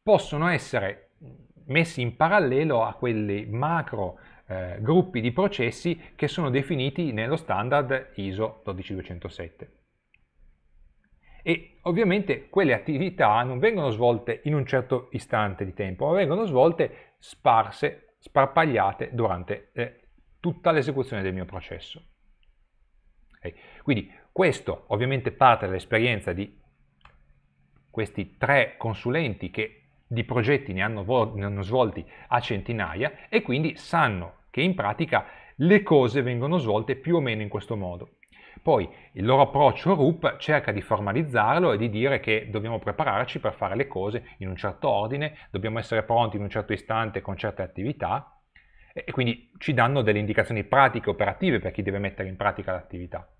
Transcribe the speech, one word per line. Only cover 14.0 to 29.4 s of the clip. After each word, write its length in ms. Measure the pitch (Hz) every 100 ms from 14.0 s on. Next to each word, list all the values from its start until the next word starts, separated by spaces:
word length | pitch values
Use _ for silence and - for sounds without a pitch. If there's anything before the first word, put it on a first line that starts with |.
| 120 113 - 113 147
in 80 |
un 120 | 151 123
certo 440 | 131 123 127 -
istante 540 | 110 - 117 104 90 95
di 80 |
tempo, 340 | 87 98 90 143
ma 60 |
vengono 320 | 180 165 175 220
svolte 680 | 127 151 165 147 - - _
sparse, 1000 | - - 139 113 104 - - - _ _
sparpagliate 920 | - 143 135 - 160 113 98 98 -
durante, 580 | 117 113 90 90 104 _
eh, 360 | - 120 - _ _ _ _
tutta 300 | 175 170 175
l'esecuzione 500 | 160 135 135 123 107
del 120 | 95
mio 120 | 92 92
processo. 580 | 95 - - - - - _ _ _ _ _ _ _ _ _ _ _ _ _
Ok? 460 | 87 - - -
Quindi 300 | - 117 - - _
questo 540 | - 185 123 - 87 -
ovviamente 440 | 107 123 135 113
parte 340 | - 127 113 98
dall'esperienza 680 | 92 - 110 120 110 95
di 260 | 87 101 - _ _ _ _ - _ _ _ _ _ _ _ _
questi 460 | - 104 - 92 -
tre 380 | 127 139 110 -
consulenti 720 | 117 104 120 143 147 95